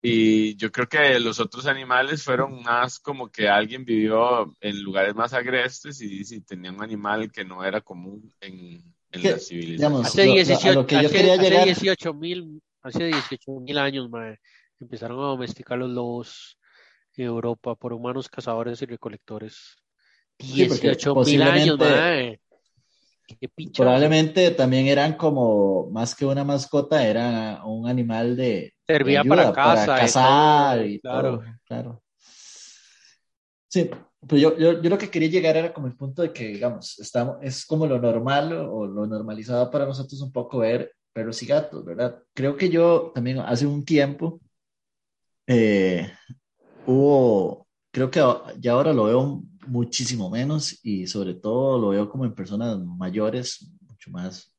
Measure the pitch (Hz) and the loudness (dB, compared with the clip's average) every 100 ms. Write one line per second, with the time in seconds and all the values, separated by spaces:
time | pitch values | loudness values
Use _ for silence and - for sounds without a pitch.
0 | 120 113 110 110 110 104 107 - 123 156 | 2 4 4 4 2 -2 -6 -4 -2 2
1 | 143 127 117 110 110 120 139 135 131 127 | 4 2 0 -4 -6 -4 -4 -4 0 0
2 | 135 151 139 123 135 131 120 120 127 - | 0 -4 -4 -2 -2 -6 -4 -2 -2 -6
3 | - 139 120 - 104 101 107 127 127 110 | -12 -10 -12 -2 2 2 2 -6 -2 0
4 | 107 110 120 123 95 _ 104 101 98 95 | 2 2 4 2 -2 _ -8 -8 -4 0
5 | 98 104 117 127 123 127 123 - 151 139 | 0 0 -4 -4 -2 -2 -2 -8 -18 -14
6 | 110 98 101 113 - 92 92 95 107 107 | -12 -12 -14 -16 -16 -16 -14 -14 -12 -8
7 | 101 107 110 107 95 92 92 107 _ 90 | -4 -4 -4 -10 -14 -8 -6 -6 _ -18
8 | 90 104 110 _ 98 92 90 85 _ _ | -16 -18 -20 _ -20 -20 -20 -20 _ _
9 | _ 90 92 - - 87 82 82 147 139 | _ -4 -2 -2 -6 -12 -10 -2 -2 0
10 | 117 - 196 196 160 - 190 185 127 143 | -2 4 6 6 4 2 4 4 4 2
11 | 151 190 185 185 185 180 185 175 190 185 | 4 4 6 6 6 6 4 4 0 -2
12 | 170 147 165 180 165 156 _ _ 131 123 | -4 -8 -8 -8 -10 -18 _ _ -10 -6
13 | 170 151 127 131 - 135 127 143 139 139 | -2 -4 -6 -12 -12 -14 -6 -2 -2 -4
14 | 123 117 113 107 _ _ _ _ 120 113 | -8 -10 -12 -16 _ _ _ _ -18 -12
15 | 113 123 143 135 123 - - 123 127 123 | -10 -8 -6 -6 -8 -12 -8 -6 -6 -6
16 | 120 120 113 - - _ _ _ _ _ | -6 -8 -12 -20 -20 _ _ _ _ _
17 | _ - 123 117 120 117 - 117 123 117 | _ -10 -6 -4 -6 -6 -8 -10 -10 -10
18 | 123 127 127 - 123 113 117 120 131 120 | -8 -8 -10 -12 -8 -6 -6 -8 -12 -12
19 | 117 107 _ 107 107 - - _ _ _ | -14 -16 _ -14 -14 -18 -20 _ _ _
20 | _ _ _ _ 131 131 185 135 147 131 | _ _ _ _ -6 2 2 4 0 0
21 | 147 139 127 139 160 175 - 147 151 139 | 0 4 6 6 6 6 4 4 4 4
22 | 165 160 123 110 _ _ _ _ _ _ | 2 0 -2 -8 _ _ _ _ _ _
23 | _ _ _ - 127 - 156 - 127 127 | _ _ _ -16 -16 -14 -14 2 4 6
24 | 151 156 156 185 180 - 131 131 135 139 | 4 4 2 4 2 4 2 4 4 4
25 | 147 156 160 139 117 104 98 92 76 107 | 2 0 0 2 2 4 4 2 -2 -4
26 | 117 - 139 139 143 143 135 147 143 156 | -6 -2 -2 0 0 -2 0 -2 2 2
27 | 117 110 120 117 110 90 101 113 117 127 | 2 0 -2 -2 -4 -8 -10 -8 -4 -2
28 | 117 113 117 123 127 101 - _ _ 151 | -2 -2 -2 0 -2 -2 -6 _ _ 0
29 | 135 143 147 180 131 123 147 170 104 131 | 4 4 6 6 6 6 4 6 4 4
30 | 120 131 127 143 151 147 143 120 107 104 | 4 4 6 6 6 6 4 2 -2 -4
31 | 127 131 131 120 113 113 _ 120 123 117 | -6 -2 -2 -4 -10 -20 _ -12 -10 -14
32 | _ _ _ - - - - - _ _ | _ _ _ -20 -20 -20 -20 -20 _ _
33 | _ _ _ _ _ _ _ 185 - - | _ _ _ _ _ _ _ -2 -2 -6
34 | _ _ 131 143 156 160 165 165 165 196 | _ _ 0 4 4 4 2 4 0 0
35 | 208 175 160 180 160 160 165 165 131 - | -2 -2 0 2 4 2 2 -6 -10 -8
36 | 135 131 165 147 113 101 120 104 - - | -12 -4 -6 -4 -10 -4 -6 -6 -16 -18
37 | 104 123 120 - 139 127 - 156 156 127 | -6 -4 -4 -6 -10 -10 -4 -2 0 0
38 | 120 113 123 143 156 165 - 107 101 98 | 0 0 0 0 -2 -6 -8 -8 -8 -6
39 | 107 107 110 107 110 123 123 147 139 135 | -6 -6 -8 -12 -4 -2 0 -2 -4 -6
40 | 135 135 135 127 - 135 113 120 - _ | -10 -12 -10 -8 -6 -2 0 -2 -4 _
41 | _ - 113 113 123 147 - - - 85 | _ -10 -8 -8 -2 -2 -2 -12 -12 -4
42 | 123 - _ - 135 143 185 165 170 170 | -6 -6 _ -4 -4 0 0 4 4 4
43 | 165 - 120 131 101 117 143 147 143 151 | 0 -6 -4 -4 -4 -2 -2 -4 0 2
44 | 139 143 165 - _ _ _ _ _ _ | 2 -2 -8 -8 _ _ _ _ _ _
45 | _ _ _ _ - 120 110 101 95 90 | _ _ _ _ 0 2 4 4 2 0
46 | 95 - _ - _ _ _ - - 131 | -6 -14 _ -20 _ _ _ -14 0 4
47 | 139 139 123 104 90 - _ _ _ - | 6 6 4 4 0 -6 _ _ _ -4
48 | 131 170 135 120 - 123 120 120 160 139 | -2 2 2 2 -4 -6 0 2 2 2
49 | 107 123 139 139 - _ 135 123 120 - | 2 2 0 -6 -14 _ -6 -4 -4 -4
50 | 120 123 92 110 135 156 143 - 113 98 | -4 -4 -4 -4 -2 -4 -6 -10 -6 -6
51 | 90 104 92 90 107 117 135 127 104 98 | -4 -6 -6 -6 -4 0 2 2 2 0
52 | 104 135 123 104 92 104 117 104 87 87 | -2 -4 -6 -6 -8 -6 -4 -6 -8 -8
53 | 92 98 107 123 123 - - _ _ 107 | -6 -2 -2 -4 -8 -12 -18 _ _ -20
54 | - 90 92 92 _ | -16 -12 -12 -12 _